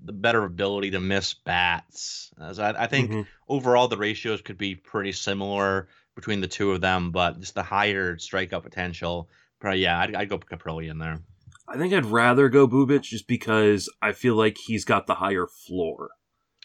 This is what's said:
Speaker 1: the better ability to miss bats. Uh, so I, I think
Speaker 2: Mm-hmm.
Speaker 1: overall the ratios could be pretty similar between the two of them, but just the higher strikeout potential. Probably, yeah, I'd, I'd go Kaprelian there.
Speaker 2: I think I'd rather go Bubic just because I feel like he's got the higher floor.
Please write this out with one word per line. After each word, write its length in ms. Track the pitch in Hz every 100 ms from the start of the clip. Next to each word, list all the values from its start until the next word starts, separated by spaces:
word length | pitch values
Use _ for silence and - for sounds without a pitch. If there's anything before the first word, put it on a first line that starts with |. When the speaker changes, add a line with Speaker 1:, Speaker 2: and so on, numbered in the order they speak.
Speaker 1:
the 100 | -
better 300 | 101 117 117
ability 480 | 101 87 98 101 98
to 80 | 95
miss 340 | 95 98 92
bats. 1000 | - - 90 90 85 - - - - - -
Uh, 140 | 78
so 100 | 98
I, 200 | 104 107
I 40 | 113
think 240 | 139 117
Speaker 2:
Mm-hmm. 100 | 107 101 _ -
Speaker 1:
overall 380 | 139 123 123 123
the 100 | 110
ratios 440 | 104 104 113 104
could 160 | - 95
be 180 | 101 92
pretty 360 | _ 107 98
similar 760 | 92 - 98 98 101 98 95 90 _ _ -
between 260 | - 101
the 60 | 92
two 240 | - 101
of 100 | 92
them, 300 | 92 92 87
but 280 | 90 87 85
just 140 | 95 101
the 80 |
higher 520 | 92 98 104 98 92 82
strikeout 480 | - 95 92 90
potential. 680 | - - 90 85 85 87 85 _ _ _
Probably, 220 | 104 95
yeah, 180 | 90 85
I'd, 160 | 98 98
I'd 140 | 101
go 100 | 95
Kaprelian 600 | - 85 - 80 80 78
there. 200 | 80 80 - _ - - -
Speaker 2:
I 100 | 127
think 160 | 180
I'd 120 | 190 113
rather 420 | 117 120 123 139
go 180 | 139 131
Bubic 340 | 131 131 143
just 260 | - 113 -
because 640 | 120 - 110 104 104 - -
I 100 | 107
feel 240 | - 123 110
like 220 | 110 104
he's 280 | - 110 -
got 220 | 104 -
the 80 | 92
higher 320 | 95 95 101
floor. 640 | - - 90 82 - 73 - _ _ _ _